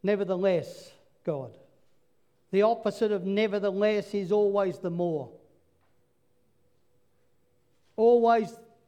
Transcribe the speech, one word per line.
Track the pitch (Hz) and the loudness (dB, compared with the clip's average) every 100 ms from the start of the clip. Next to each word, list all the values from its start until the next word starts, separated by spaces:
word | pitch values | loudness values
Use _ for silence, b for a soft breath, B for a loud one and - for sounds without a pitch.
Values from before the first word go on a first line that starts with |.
Nevertheless, | 190 202 185 180 190 175 - - - - _ _ | -2 -2 -2 -2 0 0 -2 -14 -20 -20 _ _
God. | - 147 123 - - _ _ _ _ _ _ _ _ | -8 -8 -10 -18 -20 _ _ _ _ _ _ _ _
The | 190 | 2
opposite | 214 226 214 202 214 | 2 0 -4 -2 -2
of | 202 | -2
nevertheless | 190 196 220 202 202 190 214 208 - | -2 -2 0 0 -2 0 0 0 -4
is | 202 180 | -6 0
always | 208 202 202 190 - | 2 2 0 -2 -4
the | 180 | -6
more. | 170 175 156 131 - _ _ _ _ _ _ _ _ _ _ _ _ _ _ _ _ _ _ _ _ _ _ _ _ _ - | -4 -4 -4 -8 -18 _ _ _ _ _ _ _ _ _ _ _ _ _ _ _ _ _ _ _ _ _ _ _ _ _ 2
Always | 233 240 226 233 214 - - _ | 4 6 4 2 0 -10 -20 _